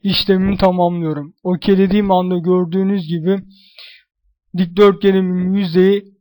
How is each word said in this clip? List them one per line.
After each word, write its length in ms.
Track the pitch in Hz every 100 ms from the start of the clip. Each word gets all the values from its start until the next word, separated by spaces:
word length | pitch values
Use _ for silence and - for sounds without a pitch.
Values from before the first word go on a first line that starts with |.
işlemimi 540 | 202 - - 190 190 196
tamamlıyorum. 760 | 196 180 175 175 160 147 147 _
Okeylediğim 680 | 185 180 - 190 190 202 202
anda 260 | 185 180 180
gördüğünüz 720 | 170 180 180 185 190 202 160
gibi 320 | 170 160 196 - _ _ - - - _ _ _ _ _ 175
dikdörtgenimin 960 | 180 175 208 196 202 190 185 180 180
yüzeyi 580 | 196 190 170 185 202 202 _